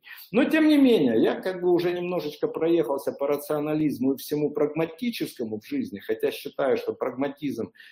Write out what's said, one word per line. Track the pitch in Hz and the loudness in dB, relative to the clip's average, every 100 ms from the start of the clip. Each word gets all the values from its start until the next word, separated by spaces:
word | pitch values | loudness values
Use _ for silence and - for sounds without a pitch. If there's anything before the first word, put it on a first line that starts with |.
| - - - | -20 -20 -2
Но | 208 294 | 0 2
тем | 311 302 | 4 6
не | 294 | 6
менее, | 262 214 131 113 | 6 6 4 4
я, | 196 233 | 2 0
как | 190 180 | -4 -2
бы, | 180 | 2
уже | 175 175 | 4 2
немножечко | 180 175 180 147 - 151 | -2 -4 -4 -4 -4 -4
проехался | 156 160 170 151 139 135 | 0 2 2 2 -2 -4
по | 123 139 | -4 -2
рационализму | 143 - 151 151 156 151 117 131 | -2 -2 -2 0 0 0 0 0
и | 131 | -2
всему | - 151 147 | -4 -2 -2
прагматическому | 147 147 160 160 - 240 - 147 - 110 110 | 0 -2 0 -4 -4 -6 -4 -6 -6 -8 -8
в | - | -6
жизни, | 143 101 98 | -6 -6 -8
хотя | - 110 139 | -6 -2 -4
считаю, | - - - 135 117 | -4 -10 -4 0 0
что | - | -2
прагматизм – | - 127 123 143 135 143 113 98 - - | -6 -6 -4 -6 -4 -6 -6 -8 -12 -20